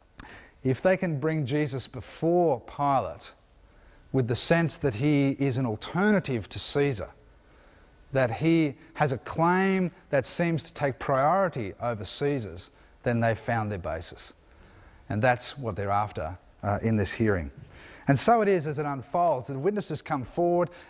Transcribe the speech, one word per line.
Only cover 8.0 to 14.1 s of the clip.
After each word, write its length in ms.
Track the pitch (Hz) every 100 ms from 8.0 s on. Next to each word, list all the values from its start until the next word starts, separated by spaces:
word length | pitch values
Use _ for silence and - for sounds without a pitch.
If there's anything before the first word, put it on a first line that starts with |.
| -
that 180 | 131 123
he 440 | 113 160 165 151 123 -
has 180 | - 151
a 60 | 127
claim 760 | - - 170 185 190 190 180 - -
that 160 | 139 -
seems 380 | - 170 160
to 100 | -
take 260 | - 143 120
priority 760 | - 135 143 190 185 135 101 -
over 240 | 120 107 92
Caesar's, 680 | - 143 143 101 87 - - - -
then 180 | 123 117
they've 180 | 113 107
found 320 | - 117 104
their 100 | 101
basis. 560 | 82 82 -